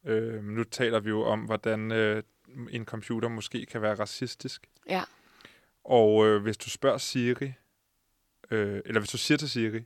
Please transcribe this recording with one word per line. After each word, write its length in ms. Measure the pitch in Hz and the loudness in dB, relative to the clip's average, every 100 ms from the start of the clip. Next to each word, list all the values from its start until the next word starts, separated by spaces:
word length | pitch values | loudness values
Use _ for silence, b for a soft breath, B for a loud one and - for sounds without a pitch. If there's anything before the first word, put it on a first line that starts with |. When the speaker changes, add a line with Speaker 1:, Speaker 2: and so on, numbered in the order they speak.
Speaker 1:
Øh, 400 | 156 110 113 110 | 0 -2 -2 -6
nu 200 | 104 110 | -6 -4
taler 360 | 113 - 120 113 | -4 0 2 2
vi 80 | 104 | 0
jo 120 | 107 | 0
om, 160 | 113 107 | 2 0
hvordan, 520 | 110 107 113 110 110 | -2 -2 0 -2 0
øh, 300 | 113 107 107 - _ _ 131 120 | 2 2 0 -6 _ _ -14 -8
en 140 | 120 | -8
computer 440 | 110 110 - 117 117 | -8 -10 -4 -2 -2
måske 380 | 113 - 123 113 | -4 -8 -10 -8
kan 160 | 117 | -2
være 120 | 107 | -2
racistisk. 720 | 104 104 - 123 - - - _ _ - | 0 -4 -4 -8 -8 -12 -12 _ _ -4
Speaker 2:
Ja. 140 | 185 - b b b b b b b | -4 -4 b b b b b b b
Speaker 1:
Og, 420 | - 123 107 107 107 | 4 6 8 8 6
øh, 160 | 104 | 4
hvis 140 | 104 104 | 0 -6
du 140 | - | -10
spørger 280 | - 139 127 | 0 0 0
Siri, 540 | - 131 120 123 139 127 _ _ _ _ _ _ _ _ - | -2 0 0 0 -4 -10 _ _ _ _ _ _ _ _ -4
øh, 300 | 113 101 101 | -2 -2 -4
eller 160 | - 110 | -2 -2
hvis 100 | 104 | 0
du 80 | - | -6
siger 200 | - 147 | 2 2
til 120 | 147 | 2
Siri 300 | 120 110 113 | -2 -2 -2